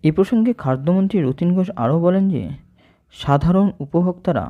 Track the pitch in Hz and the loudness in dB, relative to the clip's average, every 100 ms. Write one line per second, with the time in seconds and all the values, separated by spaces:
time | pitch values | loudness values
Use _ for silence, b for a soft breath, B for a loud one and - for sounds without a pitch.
0 | 156 156 190 233 226 233 139 131 147 185 | 0 2 2 2 0 0 -2 -2 0 0
1 | 196 202 131 131 170 180 185 - 117 160 | 2 0 -2 0 0 0 -2 -2 0 2
2 | 170 190 196 156 82 139 _ b b b | 2 2 0 -2 -6 -12 _ b b b
3 | b - - 143 156 185 196 - 143 165 | b -10 0 2 2 2 0 -2 -4 -2
4 | 180 175 - 139 85 | -2 -2 -4 -4 -4